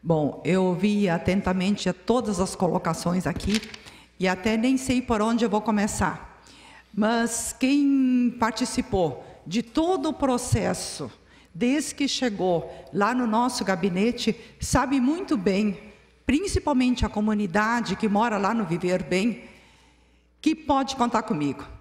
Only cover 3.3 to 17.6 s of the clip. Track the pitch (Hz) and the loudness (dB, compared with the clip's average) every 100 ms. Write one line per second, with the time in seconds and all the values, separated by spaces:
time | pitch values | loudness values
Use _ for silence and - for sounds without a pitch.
3.3 | - - 214 - - - - - _ 185 | -4 -2 -2 -4 -16 -20 -20 -20 _ 0
4.3 | 185 220 220 247 262 262 254 247 220 220 | 0 0 0 2 0 2 0 0 0 2
5.3 | 233 226 208 214 208 202 - 185 160 - | 2 2 0 0 0 0 0 -2 -2 -14
6.3 | - - - - - - - 214 233 233 | -20 -20 -20 -20 -20 -12 0 2 2 0
7.3 | - - - 262 285 277 277 262 254 247 | -2 -6 -2 2 4 4 4 4 4 2
8.3 | 240 226 220 254 - - 196 165 123 - | 2 -2 0 -4 -2 -2 0 0 -2 -14
9.3 | - - 190 233 - 320 370 294 254 277 | -18 -6 -4 -2 0 2 2 -2 -2 0
10.3 | 247 - - 180 185 - - 131 - _ | 0 0 0 0 -2 -6 -10 -12 -12 _
11.3 | - - 165 240 285 - - 277 - 254 | -20 -20 -2 2 2 -2 -2 -2 0 -2
12.3 | 196 185 170 160 - - 170 202 247 240 | 0 0 0 -2 -14 -8 0 0 2 0
13.3 | 214 247 - 202 185 196 180 214 240 - | 2 0 0 -2 0 0 2 0 0 -2
14.3 | - - - - - 262 277 247 330 392 | -4 -8 -10 0 0 2 2 2 0 -2
15.3 | 277 185 190 214 180 - - _ _ - | 0 0 2 0 -2 -12 -20 _ _ 0
16.3 | 285 392 381 311 269 254 240 214 - 214 | 0 0 -2 0 2 2 2 -2 0 0
17.3 | 214 208 185 | 0 0 0